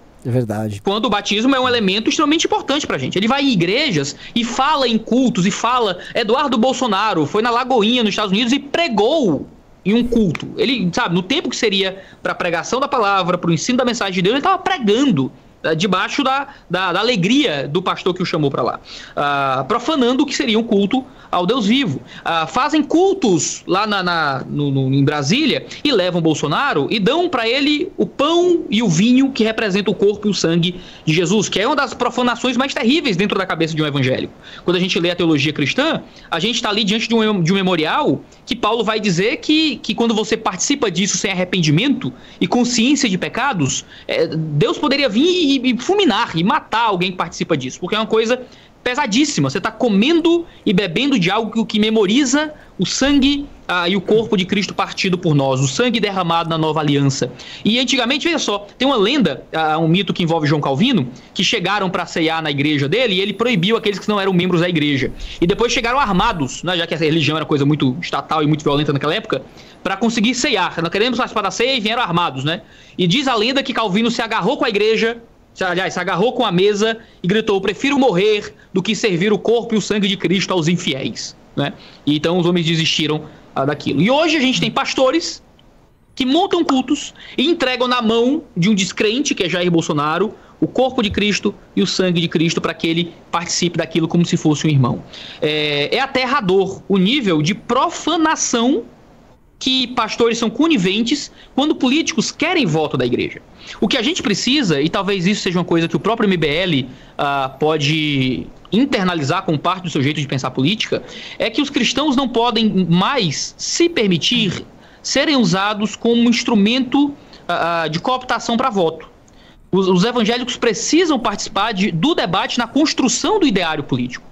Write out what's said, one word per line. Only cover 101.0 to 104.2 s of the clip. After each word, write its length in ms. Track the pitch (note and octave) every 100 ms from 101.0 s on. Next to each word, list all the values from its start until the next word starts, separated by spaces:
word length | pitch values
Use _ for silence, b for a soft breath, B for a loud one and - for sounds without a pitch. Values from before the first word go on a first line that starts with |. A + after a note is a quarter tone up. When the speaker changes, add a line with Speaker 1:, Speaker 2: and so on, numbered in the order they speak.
| A#3+ D4 - B B -
Speaker 2:
quando 180 | D4+ -
políticos 540 | B3+ D4+ - - -
querem 360 | - D#4 F#4 F#3+
voto 320 | D#3+ D3 D3+
da 80 | B2
igreja. 360 | - E2+ - - B B B
O 80 | G#3
que 100 | C4
a 40 |
gente 200 | A3+ F#4